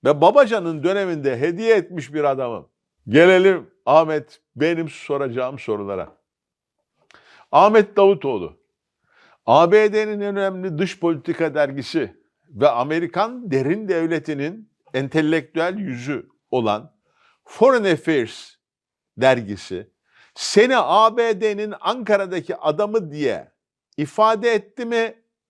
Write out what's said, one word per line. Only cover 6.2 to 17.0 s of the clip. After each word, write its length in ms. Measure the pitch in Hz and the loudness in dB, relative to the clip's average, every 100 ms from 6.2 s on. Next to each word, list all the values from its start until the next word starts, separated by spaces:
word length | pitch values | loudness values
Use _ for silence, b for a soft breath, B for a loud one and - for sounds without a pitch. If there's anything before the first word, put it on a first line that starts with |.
| _ _ _ _ _ _ _ _ _ b b b b | _ _ _ _ _ _ _ _ _ b b b b
Ahmet 440 | 147 202 214 208 196 | 4 6 6 4 4
Davutoğlu, 640 | 196 196 139 110 85 - _ _ _ _ b b b b - | 4 2 -2 -6 -8 -14 _ _ _ _ b b b b 2
A 260 | 135 170 | 4 6
B 200 | 208 214 | 4 4
D'nin 280 | 214 214 208 | 0 -4 -6
önemli 580 | 202 196 196 185 190 151 | -6 -4 -4 -4 -8 -4
dış 220 | 185 - | -6 -4
politika 540 | 170 156 170 165 160 | -4 -4 -6 -4 -2
dergisi 680 | 143 143 135 - 160 117 - _ _ _ | 0 -2 -4 -6 -4 -4 -10 _ _ _
ve 200 | 107 143 | 0 2
Amerikan 840 | 120 139 160 170 175 220 254 233 | 2 -2 -4 -4 -4 -4 -6 -4
derin 380 | - 135 202 208 | -2 -2 -4 -2
devletinin 840 | 170 165 165 139 147 147 214 214 _ _ | -2 -2 -4 -6 -8 -8 -10 -20 _ _
entelektüel 840 | 131 135 160 151 160 135 165 185 202 | -6 -2 0 0 0 -4 -4 -4 -4
yüzü 500 | 185 123 127 - - _ - | -10 -10 -8 -8 -10 _ -4
olan 420 | 127 110 107 - _ | -2 0 -2 -6 _